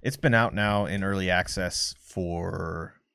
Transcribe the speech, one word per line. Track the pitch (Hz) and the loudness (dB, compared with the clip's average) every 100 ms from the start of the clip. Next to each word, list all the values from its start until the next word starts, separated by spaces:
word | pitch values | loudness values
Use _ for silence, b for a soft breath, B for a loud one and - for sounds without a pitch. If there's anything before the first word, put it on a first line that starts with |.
It's | - 139 | -6 0
been | 156 | 4
out | 117 117 | 4 4
now | 101 104 104 101 | 2 2 2 0
in | 98 | -2
early | 98 98 92 | -2 0 2
access | 90 90 - 90 - - - | 2 2 -2 -2 -2 -4 -6
for | - - 87 85 87 92 85 82 78 _ _ | -12 -6 -4 -2 -4 -4 -6 -6 -10 _ _